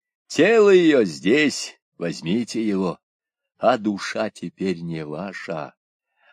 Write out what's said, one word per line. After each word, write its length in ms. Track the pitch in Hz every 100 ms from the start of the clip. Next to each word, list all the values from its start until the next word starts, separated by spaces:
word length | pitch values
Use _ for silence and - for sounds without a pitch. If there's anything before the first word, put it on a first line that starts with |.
| _ _ _
Тело 420 | - 175 233 208
её 360 | 190 165 143
здесь, 760 | 101 80 90 139 151 - - - _ _
возьмите 680 | 85 - 82 107 113 113
его. 360 | 110 95 95 76 _ _ _ _ _ _
А 220 | 101 123
душа 500 | 107 98 - 110 107
теперь 520 | - 87 - 95 85
не 260 | 85 80 76
ваша. 680 | 76 98 90 - 82 69 - _ _ _ _ _